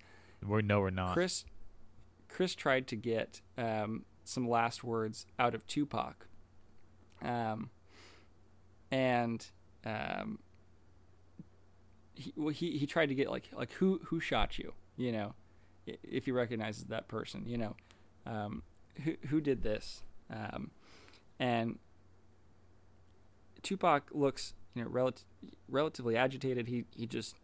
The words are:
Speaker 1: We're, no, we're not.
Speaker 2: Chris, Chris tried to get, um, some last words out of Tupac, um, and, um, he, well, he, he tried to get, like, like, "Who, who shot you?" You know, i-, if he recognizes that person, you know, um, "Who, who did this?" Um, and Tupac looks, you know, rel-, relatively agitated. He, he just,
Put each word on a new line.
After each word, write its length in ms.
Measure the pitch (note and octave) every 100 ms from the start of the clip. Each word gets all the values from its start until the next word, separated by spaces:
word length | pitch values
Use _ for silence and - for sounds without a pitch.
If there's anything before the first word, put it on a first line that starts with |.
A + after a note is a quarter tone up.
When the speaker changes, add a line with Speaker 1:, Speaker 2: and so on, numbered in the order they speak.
| - - - -
Speaker 1:
We're, 180 | G2+ G#2+
no, 180 | G#2 G#2
we're 80 | G2
not. 240 | F#2 F#2
Speaker 2:
Chris, 320 | F2+ F3+ - - - - - - - - - -
Chris 280 | - F3+ -
tried 320 | D3 C3 C3
to 80 | A2+
get, 460 | A#2 A2+ A#2 - - -
um, 460 | A#2 A2 G#2+ A2 - -
some 260 | - - A#2+
last 340 | A#2 A#2 -
words 440 | B2 A2+ A2 G#2+ - -
out 160 | B2
of 140 | A2+ -
Tupac, 580 | - D3 A#2 D2 - - - - - - - - - - -
um, 480 | - A#2+ A2 A2 - - - - - - - - - - - - -
and, 540 | C3 C3 A#2+ A#2 A2+ - - - - A2+
um, 540 | G#2+ - G1+ A1 - - - - - - - - - - - - - - - - - - -
he, 180 | C3 -
well, 120 | D3+
he, 280 | D3 F3 D3
he 80 | C#3
tried 220 | E3+ D3+
to 60 | C3
get, 140 | C#3
like, 200 | B2+ -
like, 200 | - B2+
"Who, 260 | - F#3+ F#3+ -
who 140 | E3
shot 360 | - B2+ G2+ -
you?" 160 | - - - -
You 140 | B2
know, 220 | A2+ G#2 - - - - - -
i-, 100 | -
if 240 | - C3 C#3
he 60 |
recognizes 540 | B2+ A#2 A2+ A2 A2+ -
that 220 | A2 -
person, 340 | A2+ - - G#2+
you 120 | A#2+
know, 180 | G#2+ - - - - - -
um, 380 | A2 G#2 - - - - -
"Who, 120 | C#3 - C3+
who 140 | D#3
did 200 | C#3+ B2+
this?" 380 | A2 G#2+ - - - - -
Um, 400 | A2 G#2+ - - - - - - - - -
and 380 | B2+ A#2 A#2 - - - - - - - - - - - - - - - - - - -
Tupac 480 | - G3 F3+ D3 -
looks, 420 | D3+ C#3 - - - -
you 100 | B2
know, 60 | A#2
rel-, 240 | B2 B2+ B2 - - - - -
relatively 480 | C3 D#3 D#3+ A#2+ A2+
agitated. 520 | C3 C3+ C3+ B2 A#2
He, 180 | B2 - -
he 100 | A#2
just, 280 | A#2+ A2 -